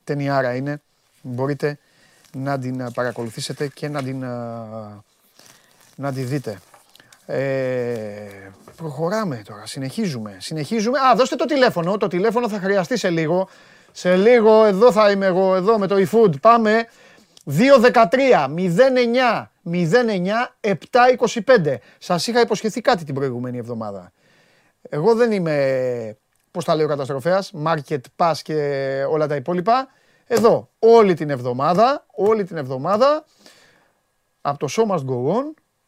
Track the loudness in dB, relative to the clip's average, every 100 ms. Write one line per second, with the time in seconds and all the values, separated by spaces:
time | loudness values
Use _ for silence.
0 | -8 -4 -2 0 -2 -4 -6 -8 _ _
1 | _ _ -12 -6 -4 -2 -4 -6 _ _
2 | _ _ _ -10 -6 -6 -6 -8 -8 -6
3 | -6 -6 -10 -10 -12 -8 -10 -8 -10 -8
4 | -8 -8 -10 -10 -10 -12 -14 -14 -16 -18
5 | _ _ _ _ _ _ _ _ _ -10
6 | -8 -6 -6 -6 -6 -12 _ _ _ _
7 | _ _ -8 -6 -4 -4 -4 -4 -4 -6
8 | -8 -12 -16 -18 -20 -20 -20 -14 -12 -6
9 | -4 -2 -4 -8 -12 -18 -14 -10 -8 -4
10 | -4 -6 -10 -14 -10 -8 -4 -2 -2 0
11 | 2 4 2 0 -2 2 2 2 -4 -2
12 | -2 0 0 0 -4 -4 -2 -2 0 -2
13 | -2 -2 0 -2 -2 -10 -20 _ _ -6
14 | 0 4 6 6 6 6 6 6 6 6
15 | 4 4 2 2 2 2 2 2 2 2
16 | 2 4 4 4 4 6 4 0 -2 _
17 | _ _ _ _ -6 2 6 6 6 4
18 | 2 2 4 4 2 -2 -2 2 4 4
19 | 2 2 0 -2 -6 _ -6 -2 2 2
20 | 2 -2 -2 -4 -6 _ -4 -4 0 4
21 | 4 4 0 -2 2 2 2 -4 -10 _
22 | -6 -4 0 0 0 0 -4 -2 0 -2
23 | -2 -6 -4 -4 -8 -8 -10 -8 -8 -10
24 | -16 _ _ _ _ _ _ _ -10 -2
25 | 2 2 2 0 0 0 0 0 -2 -4
26 | -8 -14 _ _ _ -8 -2 0 0 -2
27 | -6 -4 -2 -2 -4 -8 -4 -4 -4 -8
28 | -10 -2 -2 -2 -4 -4 -2 -4 -4 -4
29 | -2 -2 -2 -4 -4 -4 0 0 -2 _
30 | _ _ _ 2 4 2 -2 _ 6 6
31 | 6 2 -2 -4 -4 -2 0 2 2 0
32 | -8 -2 0 0 -2 -8 -8 -6 -4 2
33 | 2 0 -6 _ -20 _ _ _ _ _
34 | _ _ _ _ -8 -6 -6 -2 0 0
35 | -4 -4 -2 -2 -4 -12 _ _